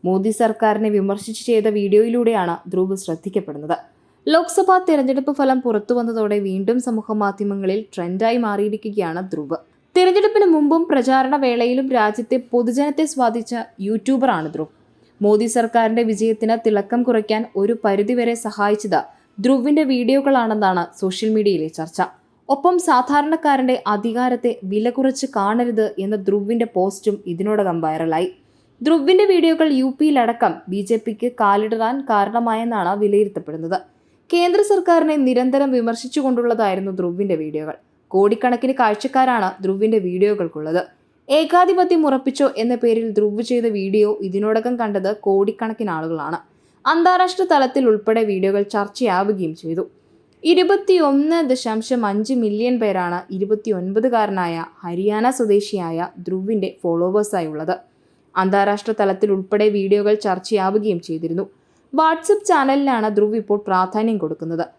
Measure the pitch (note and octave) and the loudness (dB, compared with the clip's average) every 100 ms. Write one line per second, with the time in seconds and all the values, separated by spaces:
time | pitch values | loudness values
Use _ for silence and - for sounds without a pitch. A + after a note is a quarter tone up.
0 | F3+ F#3+ G3 G#3+ A3+ A3 A3 G#3+ G#3+ G#3 | 0 0 0 0 0 2 0 2 0 0
1 | G3 G3+ G#3+ A3 - A3+ G#3+ G#3 G3+ G3+ | 0 -4 -6 -12 0 0 2 0 2 4
2 | A3+ A#3+ A#3 A3+ F3 E3+ - F#3 F#3 F#3+ | 4 2 2 0 -2 -4 -4 -2 -2 -2
3 | - E3 G3 G3 F#3+ C#3+ D3+ E3+ - _ | -6 -8 -4 -6 -6 -12 -6 -6 -6 _
4 | _ _ - D#4+ E4 - F#4+ F#4 F#4 D4+ | _ _ 2 2 2 0 4 4 4 2
5 | B3+ C4+ C4+ C#4 C4+ C4 B3+ G#3+ G#3 A#3+ | 2 -2 -2 0 0 2 0 -2 0 -2
6 | A#3 A3+ G#3+ G#3 G3 F#3+ G3 B3 B3 A3 | -2 -2 0 -2 -2 -4 -2 -2 -2 -4
7 | G#3+ G#3+ G3+ G3 G3+ G3 F#3+ G3+ G#3+ - | -4 -2 -2 -2 -6 -4 -2 -4 -6 -8
8 | F3 F#3 A3+ A#3+ A3+ G3+ G#3 G#3+ A3 G#3 | -6 -2 0 0 -2 -2 -2 -4 -6 -4
9 | F3 E3 F#3 D#3 D3 E3 - _ _ - | -4 -4 -6 -8 -6 -8 -8 _ _ 2
10 | F#4 F#4 G#4 A4 G4 D#4 D4 D#4+ E4+ C#4 | 4 4 4 4 4 4 4 2 2 0
11 | A#3 C4 C4 C#4+ C4+ A#3+ A#3+ B3+ C4+ B3+ | 2 2 2 0 0 0 0 0 0 2
12 | G#3+ G#3+ A3+ C4 C4 B3 A#3 A#3+ C#4+ D4+ | 0 -2 -2 -2 0 0 0 0 0 0
13 | D#4 C#4 A#3+ A#3 A3+ A#3+ A3+ _ G3 A3 | -2 2 0 0 -6 -8 -10 _ -4 -4
14 | A#3 C4 B3+ F#3+ D#3 D#3+ D#3 _ _ _ | 0 0 2 0 -4 -6 -10 _ _ _
15 | _ _ G3+ G#3 A3+ A#3+ A#3 A#3 A3+ A3+ | _ _ 2 2 2 0 0 2 2 2
16 | A#3 G#3 A3 A3 A3 A3+ A3+ G#3 G3 A#3+ | 0 0 0 0 0 0 2 0 0 -2
17 | B3 A3+ G#3+ G#3+ A3+ - G3+ A3+ A3 G3 | 0 0 0 -2 -2 -2 -2 0 0 0
18 | G3+ B3 A#3 A#3 A3 G#3 G#3 G#3 G#3 E3 | 0 0 0 -2 -6 -2 0 0 0 -2
19 | - _ _ - G#3 C4+ B3 D4 D4 C4 | -4 _ _ -4 0 2 2 2 2 0
20 | A#3+ C4+ C#4 C4+ A#3 G#3+ G3+ F3+ F3 - | 2 2 4 2 2 0 2 0 -2 -4
21 | F#3+ F#3 A3 A3 G3+ F3+ D#3 D#3+ D#3+ - | -6 -2 0 2 2 0 -2 -8 -10 -4
22 | F3+ - _ _ - C#4 E4+ F4+ E4+ B3+ | -4 -4 _ _ -4 0 2 2 2 2
23 | C4 C#4+ D4 D#4+ D4+ C#4 B3+ B3+ - G#3 | 4 0 2 0 0 0 2 -2 -2 -2
24 | A#3 A3+ B3+ A#3+ A#3+ A#3 F#3+ G3+ A#3 B3 | -2 -2 -2 0 -2 -4 -4 -2 -2 0
25 | C4+ C4 C4 G#3+ G3 A3+ A#3+ A3 G#3+ - | -2 0 -4 -2 0 0 0 0 -2 -2
26 | F#3+ G#3 F#3+ G3+ G3+ A#3 A3+ - F#3+ F#3+ | -4 -4 0 -2 0 -2 -2 -2 -2 -2
27 | - G3+ F#3 E3+ G3 G#3+ F#3+ E3 D#3+ D#3 | -4 -4 -6 -6 -2 0 0 -2 -4 -4
28 | E3 D#3+ F3+ - _ _ _ _ B3+ E4 | -2 -2 -4 -8 _ _ _ _ 0 2
29 | C#4 F#4+ G4+ F#4 E4 D#4+ D#4+ C4+ C4 C4 | 4 4 4 4 4 2 2 2 0 0
30 | D4+ C#4+ A#3 A#3 A#3 - - F#3+ G3 A3+ | 0 2 0 0 0 -2 -6 -6 -2 -2
31 | - G#3+ B3 B3 G#3 G3+ G#3+ A3+ A3+ C4+ | -2 -4 -6 0 0 2 0 -2 -2 -4
32 | C#4 G#3+ G3+ A#3 A#3 A3 A#3 A3+ F3 G3+ | -2 0 2 0 -2 -2 -2 -2 -2 0
33 | G#3 G3+ G#3 G3 D3 D#3 E3 F#3 - _ | 2 2 0 -2 -10 -10 -6 -6 -8 _
34 | _ _ _ F4 F4 F#4 G#4 G4 F4+ E4+ | _ _ _ 0 2 2 2 2 4 2
35 | D#4 D4+ B3+ B3 B3+ C4+ C#4 B3+ A3+ A3+ | 4 2 2 2 2 2 2 0 0 -4
36 | B3+ D4+ C4 B3 A#3+ A#3 G#3+ F#3+ G3 F#3 | -4 -2 0 0 0 0 0 0 -4 -4
37 | F3+ F3+ G3+ E3 D#3 D3+ D#3 - _ _ | -4 -2 -2 -2 -4 -6 -8 -12 _ _
38 | _ F#3 G3+ A3 B3 A#3+ B3+ C4 A#3 G#3+ | _ 2 2 2 0 0 0 2 2 0
39 | C4 C4+ C4 B3 F#3+ F#3 F#3+ G3 A3 A3 | -2 0 2 2 -2 -2 -4 0 2 2
40 | F3+ F3+ G3+ G#3 E3+ D#3 D#3 E3+ F3+ _ | 0 0 2 2 -4 -6 -2 -2 -4 _
41 | _ _ - C#4+ D#4+ F4 F4+ F#4 F4+ F4 | _ _ -2 0 4 4 4 4 2 2
42 | D#4 C4+ C4+ C#4 C#4 C4+ A3+ B3 A#3+ A3+ | 2 0 -2 0 0 0 -2 0 2 0
43 | A3+ G#3 G#3 G#3 A#3 B3 A#3 G#3 G3 G#3 | 0 0 0 -2 -2 0 0 -2 0 2
44 | G#3 G#3 G3 F#3+ G#3 A3 A3+ B3 A3 G3+ | 2 0 -4 -2 0 0 -2 -4 -2 -2
45 | F#3+ G#3 - G3 G3+ G#3+ A3+ A3 G#3+ E3 | -2 -4 0 2 2 -2 -8 -6 -6 -6
46 | D#3+ E3 D3 D#3+ - _ _ _ - E4 | -6 -6 -6 -8 -12 _ _ _ -2 2
47 | E4+ F4+ F#4 F4+ F#4 D#4 C4 C4 B3+ G#3+ | 4 4 2 0 2 4 2 2 2 2
48 | G#3+ A3+ A3 G3 F#3+ G3+ G3+ G#3 G3+ - | 2 0 0 0 0 0 -2 -2 -4 -2
49 | B3 F3+ G3+ G3+ E3+ D#3+ D#3+ E3 - _ | 0 0 0 -2 -2 -6 -6 -6 -6 _
50 | _ _ _ _ D#4 F4+ F4+ G4 G4+ F#4 | _ _ _ _ 2 2 4 0 2 2
51 | D4+ C#4 D4 E4+ D4 B3+ B3 A3 A3 B3+ | 4 2 2 0 0 0 -2 -4 -2 -2
52 | A3 G3+ G#3+ C4 A3 G#3 A#3 B3 A3 F#3+ | -2 -2 -2 0 0 0 -2 0 0 0
53 | F3+ F3 - F#3+ G3+ G#3+ G#3+ G3 F3+ G3 | -2 -4 -6 -6 -2 -2 -2 -4 -2 0
54 | B3 A#3 G#3 G3 F3 E3 E3 _ F3+ F3 | 2 2 0 -2 -4 -4 -8 _ -10 -2
55 | G3+ G#3+ A#3+ B3+ A3+ G3+ G3+ G3 E3+ E3 | -2 2 0 0 2 2 0 -6 -6 -4
56 | F3 - F3+ F#3+ F#3+ A3 F#3+ - F3 E3 | -6 -8 -8 -6 -2 -2 -4 -4 -2 0
57 | F3+ G3+ G#3 G3 D#3+ D3+ D#3+ F4 - _ | 0 0 -2 -4 -4 -6 -6 -6 -8 _
58 | _ _ _ - F#3+ G3+ G3+ G#3 A3 A3 | _ _ _ -2 0 2 2 0 -4 -2
59 | G3 F#3+ G#3 F#3+ F#3+ G#3 G#3+ G#3 G3 G3+ | 0 0 0 0 0 2 2 0 0 2
60 | G#3 G#3 G#3 F#3 F#3 G#3+ F#3+ G#3 G#3 F3 | 2 0 0 -4 -2 -2 0 0 0 -4
61 | - D#3+ E3 E3+ G3 _ _ _ _ C4+ | -4 -8 -4 -6 -6 _ _ _ _ 0
62 | D#4+ D#4+ D#4+ G#4 G4+ E4+ C4+ C4+ C#4 A#3+ | 0 0 0 0 2 2 2 2 2 0
63 | G#3+ G#3 G#3 A3 G#3 G3+ G#3 F#3 F#3 G#3 | 0 2 0 0 -2 -4 0 0 0 0
64 | A3+ A3 E3 D3+ E3 E3 E3+ | -2 -2 -4 -6 -6 -6 -6